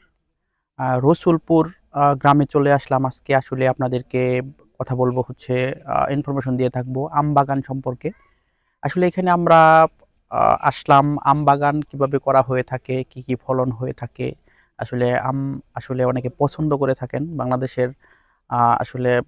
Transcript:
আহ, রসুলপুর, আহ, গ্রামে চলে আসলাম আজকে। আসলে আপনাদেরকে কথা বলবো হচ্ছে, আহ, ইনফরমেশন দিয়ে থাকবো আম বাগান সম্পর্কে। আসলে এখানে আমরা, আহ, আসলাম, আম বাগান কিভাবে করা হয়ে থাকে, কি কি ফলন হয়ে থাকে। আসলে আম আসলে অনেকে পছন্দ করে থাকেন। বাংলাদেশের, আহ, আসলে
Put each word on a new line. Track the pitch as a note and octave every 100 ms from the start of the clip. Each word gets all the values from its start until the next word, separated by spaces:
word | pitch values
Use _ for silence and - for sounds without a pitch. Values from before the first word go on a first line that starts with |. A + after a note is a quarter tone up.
| _ _ _ _ _ _ _ -
আহ, | C3 B2+
রসুলপুর, | C3+ E3+ F3+ D#3+ - E3 D#3+ - _
আহ, | C#3+ C#3+ C3+
গ্রামে | C#3+ C#3+ C#3
চলে | D3 C#3
আসলাম | C#3+ - C3 C3+
আজকে। | - - C3+
আসলে | - C3 C3
আপনাদেরকে | B2+ B2+ B2+ - B2+ B2+ B2+ C3+ - _ -
কথা | B2+ B2
বলবো | B2+ B2+ B2
হচ্ছে, | B2+ - B2+ B2+ - -
আহ, | - -
ইনফরমেশন | C#3 C#3+ C#3 B2+ B2+
দিয়ে | B2+
থাকবো | B2+ B2+ C3 D3+
আম | D3+ D3
বাগান | C#3+ C3+ C#3 C3+
সম্পর্কে। | C3+ C3 B2 E3 - _ _ _ _ _ _
আসলে | C#3+ F3+ F3+
এখানে | F#3 F3+
আমরা, | F3 E3+ E3 D#3+ D#3+ D#3+ _ _ _ -
আহ, | B2 - -
আসলাম, | C#3+ - - C#3 C#3+ D3
আম | C#3 C#3+ C#3+
বাগান | C#3+ D3 D3+
কিভাবে | - C#3+ C3+ C#3
করা | - C3+
হয়ে | B2 B2+
থাকে, | B2 C3 - C3
কি | B2+ C3
কি | B2+ B2
ফলন | - C3 B2+
হয়ে | A2+ B2+
থাকে। | - A#2+ - B2+ C#3 _ _ _ -
আসলে | G#2+ B2 B2 B2
আম | C3 C3+ C#3 C3+ -
আসলে | A#2+ - B2+ B2+
অনেকে | B2 B2+
পছন্দ | - C#3+ - D#3 C#3
করে | C3+ C3
থাকেন। | B2 B2+ D#3+ D3+
বাংলাদেশের, | B2 B2+ C3 - B2 C3 _ _ _ _ -
আহ, | B2 A#2+ A#2
আসলে | - B2 B2 B2